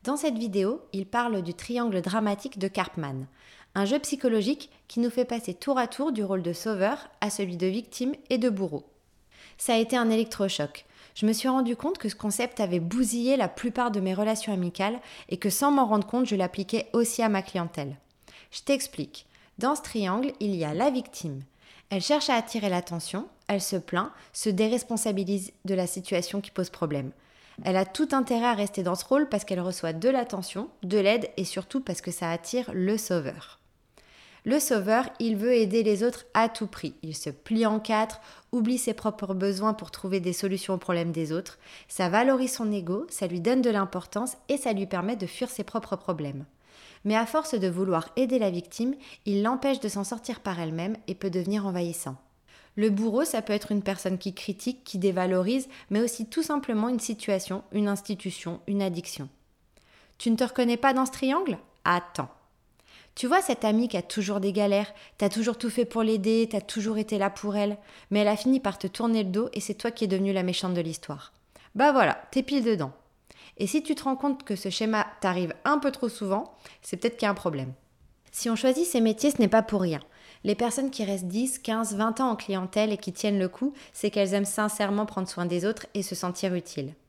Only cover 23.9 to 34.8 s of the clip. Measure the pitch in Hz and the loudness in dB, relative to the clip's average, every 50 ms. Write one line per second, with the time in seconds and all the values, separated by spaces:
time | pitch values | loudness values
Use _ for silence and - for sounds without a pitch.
23.9 | - 175 208 294 - - - - _ - - 220 196 185 214 220 240 240 - - | -2 -2 -2 -2 -6 -16 -20 -14 _ -4 -2 0 2 2 2 2 2 0 0 -2
24.9 | 233 220 - 226 202 190 196 175 202 196 185 - - _ _ 185 196 185 180 175 | -4 -2 0 0 0 0 0 0 -2 -2 -2 -6 -14 _ _ -2 0 0 0 -2
25.9 | - 190 180 - 196 175 175 - - 202 202 - _ - 180 - - - 175 156 | -4 -6 -4 -2 0 0 0 0 -4 -6 -6 -4 _ -4 -4 -4 -4 -4 -4 -2
26.9 | 147 143 143 131 - - _ _ _ - - - - - - - 185 190 196 190 | -2 -2 -4 -6 -10 -14 _ _ _ -20 -20 -20 -18 -6 -2 0 2 2 2 0
27.9 | - - 302 277 285 269 254 - 254 233 233 247 233 202 208 202 - - 185 175 | 0 -2 0 2 2 0 2 2 0 2 2 2 2 2 0 -2 -2 -2 -2 0
28.9 | 175 190 - - 262 285 294 277 - 202 - - 190 180 175 185 180 - - 165 | -2 -2 0 2 4 4 4 2 0 -4 -2 -2 -2 -2 -2 -4 -4 -4 -4 -4
29.9 | 160 165 175 247 269 262 240 233 - 196 180 - - - 226 339 - _ - 180 | -4 0 2 2 2 2 0 -2 -6 -8 -8 -8 -8 -8 -8 -10 -12 _ -6 0
30.9 | 190 214 196 196 220 233 202 - - - 190 - - 196 185 - - 269 262 - | 0 4 4 4 4 2 0 -4 -4 -6 -6 -4 -4 -8 -8 -4 -6 -6 -4 -4
31.9 | 180 - - 175 175 - 180 165 165 170 170 - - 247 247 247 - 185 180 190 | -6 -6 -6 -8 -8 -4 -2 -2 -2 -4 -4 -4 -4 -4 -4 -2 -2 0 0 0
32.9 | 214 220 214 - 185 170 143 131 - - - - - _ _ _ _ _ _ _ | 0 0 0 0 -2 0 0 -4 -8 -10 -16 -20 -20 _ _ _ _ _ _ _
33.9 | _ - - _ - - - - - - _ 214 254 294 285 - 254 214 | _ -20 -20 _ -20 -20 -20 -20 -20 -8 _ 2 2 2 4 2 2 2